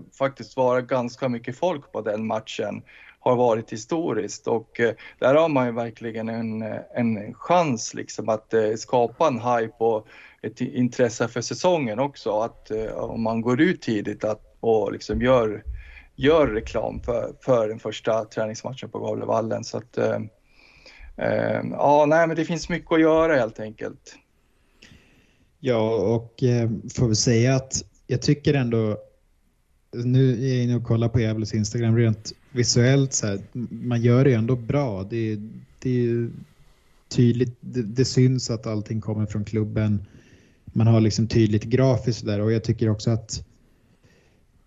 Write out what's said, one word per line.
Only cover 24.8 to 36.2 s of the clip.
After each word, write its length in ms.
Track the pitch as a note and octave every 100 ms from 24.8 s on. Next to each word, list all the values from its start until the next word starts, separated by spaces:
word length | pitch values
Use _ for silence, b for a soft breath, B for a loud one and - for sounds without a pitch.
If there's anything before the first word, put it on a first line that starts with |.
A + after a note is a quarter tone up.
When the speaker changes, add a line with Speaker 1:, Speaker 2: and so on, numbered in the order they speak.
| b b b b b b b _
Speaker 2:
Ja, 340 | C3 A2+ A2
och, 480 | A2+ G2 A2+ A#2 -
eh, 280 | B2+ A#2+ A2+ G2+ - -
får 120 | A#2+
vi 60 |
säga 400 | G#2+ C3 A2+ B2
att 300 | C3 - - - _ -
jag 160 | B2
tycker 320 | - D3 D3+
ändå, 440 | C#3+ A#2+ A2+ A2 G#2 - _ _ _ _ _ _ _ _ A#2+
nu 400 | B2 B2+ C3 A2+
är 100 | C3+
jag 100 | B2+
inne 120 | A#2+ A#2+
och 80 |
kollar 240 | A#2+ A#2 A#2
på 120 | B2+
Gävles 340 | A2 A2 G2+
Instagram 420 | A2 G#2 A#2+ A2+ A#2
rent 360 | A#2 A2 - - _
visuellt 600 | A#2+ A2+ B2 B2 C#3 C3+
så 140 | - G#2+
här, 80 | G2+ G2+
m-, 140 | B2+ A2+
man 320 | A#2 B2 A#2+
gör 220 | A#2+ A#2+
det 60 | C#3
ju 60 | A#2
ändå 200 | A#2 B2
bra. 460 | A2+ C#3+ C3 F#2+
Det 300 | G2 A#2 A2
är, 60 | G#2 G#2+ - - -
det 120 | C3
är 40 | B2
ju 280 | A#2+ A#2